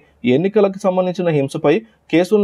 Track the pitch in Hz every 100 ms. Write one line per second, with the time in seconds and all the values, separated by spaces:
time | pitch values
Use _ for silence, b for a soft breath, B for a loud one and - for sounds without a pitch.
0 | b _ 123 131 190 214 196 190 190 185
1 | 185 180 170 151 139 165 143 185 220 B
2 | _ 160 180 214